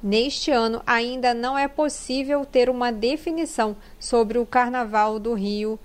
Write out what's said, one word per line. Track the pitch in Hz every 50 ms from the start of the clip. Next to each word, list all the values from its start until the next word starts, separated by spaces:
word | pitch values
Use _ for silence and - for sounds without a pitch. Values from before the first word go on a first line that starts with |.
neste | - 196 202 220 240 285 - - - -
ano | 285 240 226 226 226 233 - -
ainda | 247 233 233 240 254 262 247 247 240
não | 233 233 254 269 277
é | 277 269
possível | 277 - 302 294 - - - - 254 269 269 269 285 285 277
ter | 277 - 254 247 247
uma | 254 247 247 240
definição | 233 214 208 240 285 302 - 359 320 330 330 - - - 226 214 208 - - - - -
sobre | - - - 233 226 208 226 240
o | 240
Carnaval | - - 254 247 240 247 254 240 214 208 214 214 214 220 220
do | 208 233 240
Rio | 208 196 202 208 208 214 214 220 214 -